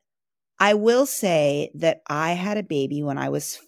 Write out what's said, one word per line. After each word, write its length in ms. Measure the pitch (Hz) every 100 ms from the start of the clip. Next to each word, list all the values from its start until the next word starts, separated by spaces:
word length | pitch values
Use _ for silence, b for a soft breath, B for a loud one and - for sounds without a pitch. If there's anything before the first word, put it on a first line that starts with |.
| _ _ _ _ _ -
I 140 | 202
will 320 | 214 220 247 277
say 680 | - 202 165 147 143 - 143
that 260 | 165 156 -
I 260 | 147 160
had 240 | 175 196 214
a 60 |
baby 400 | 202 147 135 147
when 140 | 147 139
I 120 | 135
was 260 | 143 - -